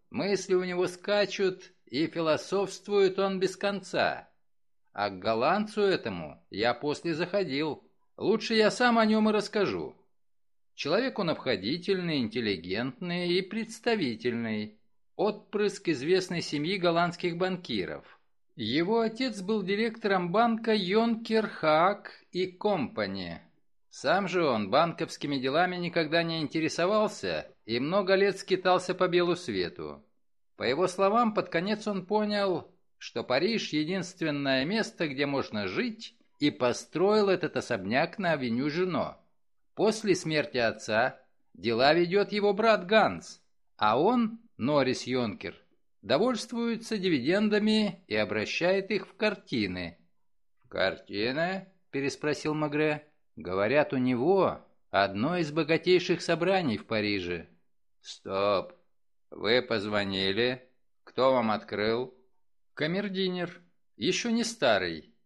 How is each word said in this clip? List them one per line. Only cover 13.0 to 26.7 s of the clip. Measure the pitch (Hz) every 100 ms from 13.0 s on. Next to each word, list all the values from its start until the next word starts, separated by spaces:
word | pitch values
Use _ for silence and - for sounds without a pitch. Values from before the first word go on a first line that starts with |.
| 180 175 175
и | 180
представительный. | 185 220 220 - 240 220 135 110 123 117 113 107 107 - _ _ _ -
Отпрыск | 202 208 - 208 208 196 170
известной | 139 151 185 185 170
семьи | - 147 156 202
голландских | 175 170 175 170 175 170
банкиров. | 185 180 - 107 80 - - - _ _ _ -
Его | 107 139 175 226
отец | 226 220 262 208
был | 185 220
директором | 180 202 226 226 202 190 175
банка | 202 233 226 226
Йонкер | 214 175 214 233 226 226 220 208
Хаак | - 156 156 185 202 - - _
и | 175 185
Компани. | - 208 185 113 110 98 98 87 82 - _ _ _ _
Сам | - 131 185 185
же | 180 156
он | 113 98
банковскими | 135 170 - 165 - 147 139
делами | 131 147 180 180
никогда | 175 170 151 165
не | 165 165
интересовался – | 147 160 156